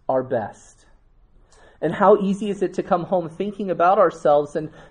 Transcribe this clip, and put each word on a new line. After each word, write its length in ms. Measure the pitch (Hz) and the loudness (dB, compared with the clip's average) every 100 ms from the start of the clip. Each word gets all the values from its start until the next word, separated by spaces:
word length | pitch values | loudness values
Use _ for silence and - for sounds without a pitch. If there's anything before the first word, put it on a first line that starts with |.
| - | -4
our 160 | 131 | -4
best. 600 | 127 123 104 - - _ _ _ _ _ _ _ _ _ - _ | -2 -4 -6 -12 -20 _ _ _ _ _ _ _ _ _ -20 _
And 140 | - | -8
how 260 | - 196 208 | 2 4 4
easy 300 | 196 196 208 | 2 -4 -6
is 120 | 196 | -4
it 120 | 180 | -4
to 80 | 185 | -4
come 220 | 180 180 | -2 -4
home 240 | 165 185 160 | -2 -4 -4
thinking 420 | 160 202 208 196 | -8 -8 -6 -6
about 280 | 165 175 208 | 0 2 4
ourselves 580 | 175 - 156 147 147 170 | 2 2 2 2 2 -6
and 140 | 156 - - | -8 -14 -20